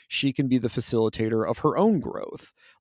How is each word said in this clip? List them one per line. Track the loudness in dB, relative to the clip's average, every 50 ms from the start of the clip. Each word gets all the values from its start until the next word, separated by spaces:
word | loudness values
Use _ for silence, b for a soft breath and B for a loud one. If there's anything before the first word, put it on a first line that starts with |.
| b b
she | -4 -2 -2 -2 0
can | 0 0 2
be | 2
the | 2 0
facilitator | 0 -2 -2 -2 0 2 2 2 2 0 0 0 0 0 0 0 0
of | 0 0
her | 0 2 2
own | 4 4 4 4 2
growth. | 0 -4 -8 -8 -10 -10 -12 -14 -16 -20 -20 b b b b b